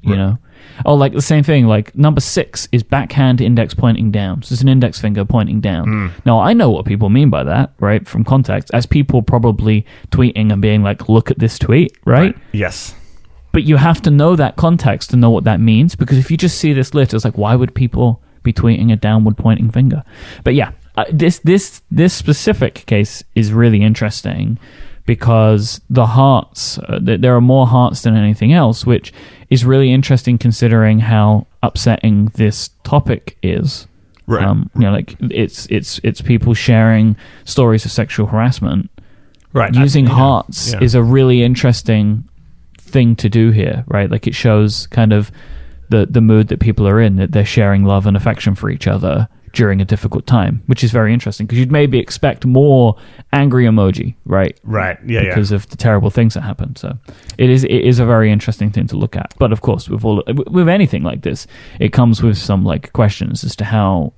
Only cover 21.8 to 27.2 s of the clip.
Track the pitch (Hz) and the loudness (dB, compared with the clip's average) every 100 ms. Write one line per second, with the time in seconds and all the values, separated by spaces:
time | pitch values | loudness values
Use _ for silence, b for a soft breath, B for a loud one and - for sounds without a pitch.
21.8 | _ - 175 - - 147 - 214 120 - | _ 0 0 0 -2 -2 0 -2 -2 -6
22.8 | - 104 101 - - - 107 110 120 107 | -4 -2 -2 -6 -8 -2 0 2 2 4
23.8 | 107 110 107 - - 90 104 113 B B | 2 0 -4 -6 -8 -6 -6 -6 B B
24.8 | B B - 113 117 113 110 107 107 - | B B -4 -2 2 2 4 2 -2 -10
25.8 | _ 127 113 117 135 127 - - - - | _ 0 2 4 4 2 -2 -12 -12 -10
26.8 | - - - 110 | -8 -4 -2 0